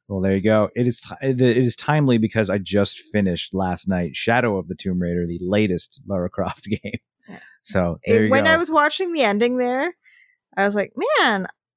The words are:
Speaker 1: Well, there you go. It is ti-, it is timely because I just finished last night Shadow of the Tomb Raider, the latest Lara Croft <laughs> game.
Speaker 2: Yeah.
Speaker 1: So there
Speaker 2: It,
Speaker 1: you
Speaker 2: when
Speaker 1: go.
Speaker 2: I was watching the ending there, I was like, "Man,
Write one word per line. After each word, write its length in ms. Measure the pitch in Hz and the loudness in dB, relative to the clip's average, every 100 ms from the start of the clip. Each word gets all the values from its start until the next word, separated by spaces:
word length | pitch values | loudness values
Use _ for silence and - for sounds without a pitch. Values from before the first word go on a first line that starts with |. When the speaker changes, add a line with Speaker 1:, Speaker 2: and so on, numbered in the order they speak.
| _ | _
Speaker 1:
Well, 140 | 98 | -2
there 160 | 95 98 | 2 2
you 60 | |
go. 260 | 98 110 101 - | 4 4 2 0
It 100 | 123 | -2
is 140 | 117 | -2
ti-, 140 | - 107 135 | -8 -6 -2
it 140 | 127 | 2
is 340 | 127 117 123 - | 4 4 2 0
timely 420 | - 151 139 117 | 0 2 4 2
because 320 | 110 110 101 | 2 0 0
I 80 | 101 | 0
just 400 | 92 101 101 - | 0 0 0 -2
finished 560 | - 107 98 85 - | -4 0 0 -2 -4
last 340 | 95 92 90 - | -4 -4 -4 -2
night 260 | 92 85 | -2 -2
Shadow 440 | 65 - 120 123 98 | -4 0 0 0 -2
of 100 | 85 | -4
the 60 | |
Tomb 260 | 90 95 90 | -8 -4 -2
Raider, 260 | 87 87 87 | -2 -2 -4
the 120 | 85 | -4
latest 640 | 90 104 107 87 - - 98 | -2 0 2 0 -6 -14 -8
Lara 220 | 98 90 | -6 -4
Croft 360 | - 92 - | -6 -8 -8
<laughs> 40 | - | -8
game. 300 | 104 - - - _ _ | -8 -8 -12 -16 _ _
Speaker 2:
Yeah. 100 | 92 - _ | -20 -20 _
Speaker 1:
So 360 | - 95 87 82 | -6 -2 -2 -4
there 180 | - - | 0 2
Speaker 2:
It, 20 | - | 4
Speaker 1:
you 40 | |
Speaker 2:
when 140 | - | 4
Speaker 1:
go. 60 | - | 4
Speaker 2:
I 60 | 320 | 2
was 120 | 330 | 2
watching 420 | 311 294 - 370 | 2 0 0 -4
the 100 | 330 | 0
ending 340 | 233 202 240 254 | 0 2 0 0
there, 400 | 247 254 320 - _ _ _ _ _ - | -2 -2 -4 -6 _ _ _ _ _ -2
I 80 | 202 | 0
was 80 | |
like, 180 | 208 190 | 0 -4
"Man, 520 | - 415 605 302 202 185 - _ | -4 0 2 2 2 -4 -12 _